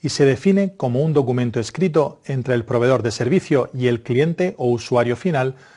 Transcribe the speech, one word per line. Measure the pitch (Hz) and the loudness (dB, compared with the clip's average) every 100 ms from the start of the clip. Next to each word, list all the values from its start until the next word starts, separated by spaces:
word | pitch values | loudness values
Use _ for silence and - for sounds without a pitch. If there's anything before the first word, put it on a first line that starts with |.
y | 151 | -6
se | - | 2
define | 143 131 196 196 196 - | 2 4 2 2 0 -4
como | 131 120 | -2 0
un | 156 | 2
documento | 151 127 123 123 117 | 2 2 0 -2 -2
escrito | 110 - 185 160 147 - | -6 -2 0 2 0 -4
entre | - 135 123 | -8 -6 -2
el | 120 | -2
proveedor | 113 120 120 127 | 0 0 2 2
de | 113 | 0
servicio | 107 120 180 - 143 123 | -2 0 0 2 0 0
y | 135 123 | -2 0
el | 120 | 0
cliente | - 123 156 165 180 - | -2 0 0 0 -4 -2
o | 123 | -2
usuario | 120 - 123 120 117 | -2 0 0 0 -2
final, | 185 151 131 131 - | -2 -2 -2 -6 -18